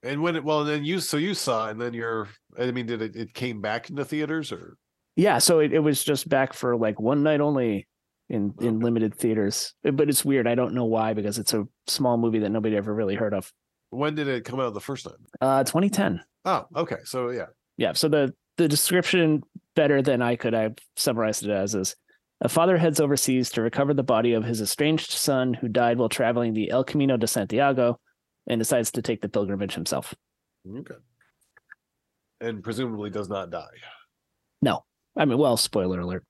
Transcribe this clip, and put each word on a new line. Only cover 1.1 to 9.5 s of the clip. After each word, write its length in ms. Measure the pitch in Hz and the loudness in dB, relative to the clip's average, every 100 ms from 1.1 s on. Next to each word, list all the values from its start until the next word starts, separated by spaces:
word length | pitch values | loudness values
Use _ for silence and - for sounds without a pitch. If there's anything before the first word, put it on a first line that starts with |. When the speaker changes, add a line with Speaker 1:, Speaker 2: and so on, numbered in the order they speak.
| 147 | -2
Speaker 1:
you 160 | 170 196 | -2 -2
saw, 320 | - 113 110 | -2 -2 -2
and 100 | 107 | -6
then 140 | 120 | -6
you're, 340 | 117 117 113 104 104 _ - | -6 -4 -4 -6 -12 _ -6
I 140 | 123 | -4
mean, 160 | 123 117 | -4 -4
did 140 | 117 | -4
it, 120 | 110 - | -4 -6
it 180 | 107 - | -12 -6
came 260 | 123 110 | -6 -6
back 280 | 104 113 - | -4 -6 -6
into 140 | 139 135 | -8 -6
theaters 460 | 151 151 160 147 | -4 -4 -4 -6
or? 260 | 92 85 - _ _ _ - | -10 -14 -20 _ _ _ 2
Speaker 2:
Yeah. 220 | 170 120 | 4 4
So 220 | - 170 | 4 6
it, 140 | 151 | 6
it 60 | 156 | 4
was 240 | 151 139 | 4 2
just 240 | - 143 - | 0 -2 0
back 260 | 143 135 | 2 2
for, 220 | - 131 120 | 0 -2 0
like, 240 | 110 104 | 0 0
one 220 | 107 143 | 0 2
night 180 | 151 151 | 2 2
only 460 | 147 143 120 101 - _ _ _ _ | 2 2 0 0 -4 _ _ _ _
in, 260 | 117 101 - | -4 -2 -2
in 160 | 120 110 | -2 0
Speaker 1:
Okay. 60 | 120 | 0
Speaker 2:
limited 280 | 117 110 | 2 0
theaters. 640 | - 120 110 101 | 0 0 2 0